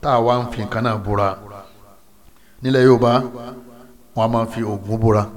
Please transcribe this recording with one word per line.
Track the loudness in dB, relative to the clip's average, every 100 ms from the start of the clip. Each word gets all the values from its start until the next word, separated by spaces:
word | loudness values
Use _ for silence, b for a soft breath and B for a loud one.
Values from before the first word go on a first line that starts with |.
tá | 0
a | 0
wá | 2 0
ń | -2
fi | -6
nǹkan | -6 -4
náà | -2 -4
búra. | -4 -2 -2 -4 -14 -20 -20 -20 -20 -20 _ _ -20 _ b b
Nílẹ̀ | -2 4
Yorùbá, | 6 6 6 2 -2 -12 -16 -18 -20 -20 -20 -20 -14 -2
wọ́n | 0
a |
máa | 0 -2
fi | -4
Ògún | -6 -6 -6 0
búra. | 2 2 0